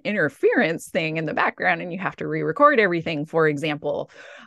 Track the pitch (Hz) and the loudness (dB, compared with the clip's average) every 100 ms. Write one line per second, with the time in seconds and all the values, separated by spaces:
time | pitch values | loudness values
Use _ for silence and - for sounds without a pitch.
0 | - 208 165 - 427 370 165 165 - 180 | -4 0 -2 2 2 4 2 -2 -4 -4
1 | 156 160 151 - - - 180 170 175 175 | -2 -2 -2 -2 -4 -2 -2 -2 -4 -6
2 | 151 - 151 156 151 160 294 247 196 170 | -8 -6 -6 -4 -4 4 4 6 4 0
3 | 165 147 156 165 156 143 156 147 151 - | -2 -6 -2 2 2 2 -4 -4 -4 -4
4 | 143 - - - | -6 -14 -20 -20